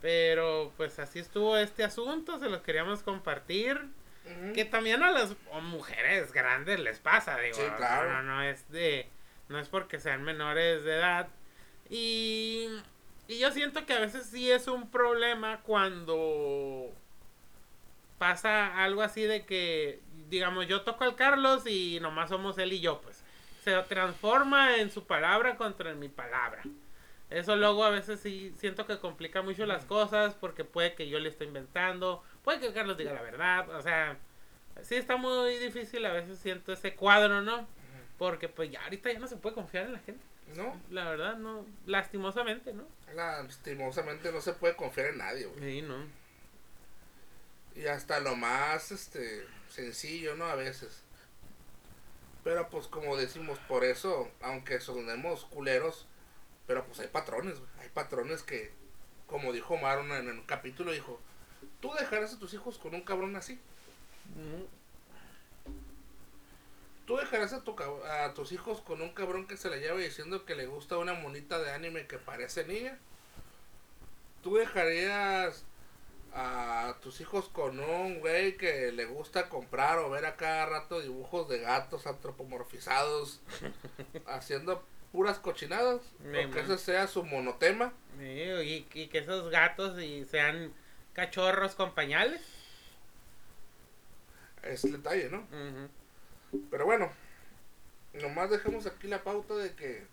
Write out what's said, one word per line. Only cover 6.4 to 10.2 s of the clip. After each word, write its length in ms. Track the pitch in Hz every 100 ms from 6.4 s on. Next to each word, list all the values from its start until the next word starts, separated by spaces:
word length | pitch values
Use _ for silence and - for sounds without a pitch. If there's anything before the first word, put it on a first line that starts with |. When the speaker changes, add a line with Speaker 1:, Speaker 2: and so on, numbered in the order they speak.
| 127 131 147 196
Speaker 1:
les 220 | 123 110
pasa, 360 | 156 208 214 131
digo, 180 | 120 113
Speaker 2:
Sí, 60 | 107
Speaker 1:
no, 80 | 107
Speaker 2:
claro. 340 | 120 120 131
Speaker 1:
no, 100 | 135
no 200 | 135 135
es 260 | 139 135 -
de, 380 | 156 170 143 123 - - - -
no 100 | 143
es 100 | 147
porque 300 | 185 185 151
sean 240 | 151 135